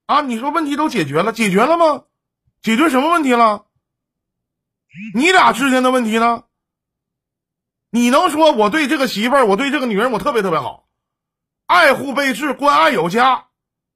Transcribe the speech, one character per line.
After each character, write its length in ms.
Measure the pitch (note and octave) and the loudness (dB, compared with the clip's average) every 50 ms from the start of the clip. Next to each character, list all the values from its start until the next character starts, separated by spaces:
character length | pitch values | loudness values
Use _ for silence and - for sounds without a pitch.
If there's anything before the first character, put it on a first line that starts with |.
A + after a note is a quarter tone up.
| _ | _
啊？ 160 | - A#3+ C#4+ | -2 -2 -2
你 160 | D4 C4 A#3 | -2 -2 -6
说 140 | A3 A#3+ C#4+ | -6 -6 -4
问 140 | D4 E4 D#4+ | -4 -4 -4
题 100 | C#4 C#4+ | -4 -4
都 120 | C4+ D#4 | -4 -4
解 180 | D4+ D4+ G#3+ D#3+ | -2 -2 -4 -4
决 180 | C3+ C#3 D#3 F#3+ | -2 -2 -2 -2
了， 80 | A3+ | -2
解 180 | A3 A3+ A3+ G3+ | -2 -2 -2 0
决 160 | F3+ F#3+ A#3 | 2 2 2
了 120 | D4 E4 | 2 2
吗？ 260 | E4+ E4+ D#4 C#4+ A#3+ _ _ _ _ _ _ _ _ _ _ _ _ | 2 2 0 0 -2 _ _ _ _ _ _ _ _ _ _ _ _
解 160 | - G#3+ A3+ | -4 -2 0
决 120 | A3+ D#4+ E4 | 0 0 2
什 120 | B3+ B3+ | 2 0
么 80 | C#4 D#4+ | 0 0
问 140 | F4 E4+ D4+ | 0 0 0
题 100 | C4 B3 | 0 2
了？ 320 | A#3 A#3 A3 G#3 G3+ _ _ _ _ _ _ _ _ _ _ _ _ _ _ _ _ _ _ _ _ _ _ _ _ _ _ - D#3+ G#3 A3+ E3+ | 2 2 2 0 -2 _ _ _ _ _ _ _ _ _ _ _ _ _ _ _ _ _ _ _ _ _ _ _ _ _ _ -20 -18 -14 -8 -4
你 160 | A3 C#4+ F4 | -2 0 2
俩 220 | F#4+ F#4 C#4+ A#3 A3 | 4 4 4 2 2
之 180 | A3+ C4+ C#4 | 0 0 0
间 100 | B3+ B3+ | 0 2
的 100 | B3+ B3+ | 2 2
问 120 | C4 B3+ A#3+ | 0 0 -2
题 160 | A3 A3 A3+ | 0 0 0
呢？ 240 | A3+ A#3 A#3 A3+ - _ _ _ _ _ _ _ _ _ _ _ _ _ _ _ _ _ _ _ _ _ _ _ _ _ _ _ _ _ | 0 0 -2 -4 -8 _ _ _ _ _ _ _ _ _ _ _ _ _ _ _ _ _ _ _ _ _ _ _ _ _ _ _ _ _
你 200 | - A#3 A#3+ A#3+ | -2 0 2 2
能 200 | B3+ D4+ F4+ F4+ | 2 2 2 2
说 220 | C4+ D4+ D#4+ D4+ | 2 2 2 2
我 180 | D4 A3 G#3 G#3 | 4 2 0 0
对 180 | G3 D#4+ D4+ | 0 0 -2
这 100 | A#3 D#4 | -2 -2
个 100 | D4 C4+ | -2 -2
媳 220 | A#3 - G3 G#3+ B3 | -4 -4 -4 -2 0
妇 60 | C#4+ | 2
儿， 100 | C#4 B3+ | 2 2
我 100 | G#3 F#3+ | 2 2
对 160 | G3+ C#4 C#4 | 0 -2 -2
这 80 | B3+ D4+ | -4 -4
个 60 | C4 | -4
女 120 | B3 G#3 | -2 -2
人， 140 | F#3 A3+ C4 | -2 -2 -2
我 80 | A#3 G3+ | -2 -4
特 120 | F#3 D4 | -4 -2
别 100 | B3+ A3+ G3 | -2 -2 -2
特 60 | F#3+ | -2
别 100 | D#3+ D3+ | -2 -4
好， 280 | B2+ G#2 - - _ _ _ _ _ _ _ _ _ _ _ _ _ _ _ _ _ | -4 -6 -12 -14 _ _ _ _ _ _ _ _ _ _ _ _ _ _ _ _ _
爱 280 | - D#4+ F4+ E4 C#4+ B3 | 0 2 4 4 4 2
护 200 | G3+ B3 C#4+ A#3+ | 0 -4 -6 -4
备 200 | C#4 C#4+ C4+ A#3+ | -2 -2 -2 -2
至， 200 | F#3+ D4 D4 B3+ | -4 -4 -6 -4
关 240 | - C#4 C#4+ C#4+ | -2 0 0 2
爱 140 | D4 D#4+ D#4 | 2 2 2
有 180 | C4+ F3+ D#3 F3 | 0 0 -2 -2
加， 380 | F3 A#3 B3 C4 B3+ - - _ _ _ _ _ _ _ _ _ _ | 0 0 2 2 0 -2 -6 _ _ _ _ _ _ _ _ _ _